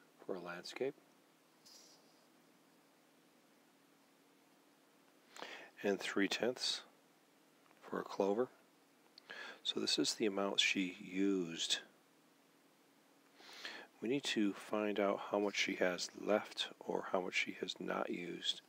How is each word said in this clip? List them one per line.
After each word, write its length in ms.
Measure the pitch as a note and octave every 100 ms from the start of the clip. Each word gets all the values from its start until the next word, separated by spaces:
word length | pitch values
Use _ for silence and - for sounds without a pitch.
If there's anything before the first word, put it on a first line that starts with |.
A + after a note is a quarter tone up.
| - - -
for 100 | G2
a 60 |
landscape 520 | F2 F2 - - C3 - - _ _ _ _ _ - - - - - - _ _ - _ _ _ _ _ _ _ _ _ _ _ _ _ _ _ _ _ _ _ _ _ _ _ _ _ _ _ _ - - - - -
and 160 | G#2 F#2+
three-tenths 840 | - - G2 - A2 B2+ - - - - _ _ _ _ _ _ - -
for 200 | - F#2+
a 20 |
clover. 460 | F2+ - G2 G2+ B2+ - _ _ _ _ - - - - - -
So 160 | - -
this 180 | G#2+ -
is 180 | C#3+ -
the 100 | A2
amount 340 | G2 G2 -
she 380 | - - F2+ F2+
used. 800 | F2+ F#2 G2 G2 E2+ E2 - - - - _ _ _ _ _ _ _ _ _ _ _ _ _ - - - - - - -
We 80 | G#2+
need 160 | C#3 -
to 260 | - G2+
find 480 | F#2+ - G#2+ G#2+ G#2
out 220 | G2+ G2+ -
how 80 | G#2
much 160 | G2+ -
she 200 | - F#2+
has 340 | F#2 F2 - -
left 460 | - G#2 - - - -
or 300 | - F#2 -
how 80 | F#2+
much 140 | F2+ -
she 200 | - F#2+
has 140 | F#2 -
not 300 | F#2 F#2+ -
used. 500 | F2+ F2 F2 - -